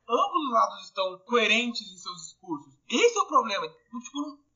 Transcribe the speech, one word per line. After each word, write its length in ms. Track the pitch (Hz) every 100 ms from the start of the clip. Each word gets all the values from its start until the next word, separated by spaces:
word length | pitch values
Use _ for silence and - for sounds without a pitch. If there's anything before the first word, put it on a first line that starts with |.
| -
Ambos 380 | 254 392 370 277
os 60 |
lados 320 | 233 202 -
estão 340 | - - 190 180 -
coerentes 680 | 233 208 220 240 226 -
em 40 | -
seus 260 | 185 175
discursos. 520 | - - 180 151 - _ -
Esse 300 | 247 480 427
é 20 |
o 60 | 381
problema. 420 | 294 226 196 160
Tipo, 720 | - _ 240 - 285 302 - _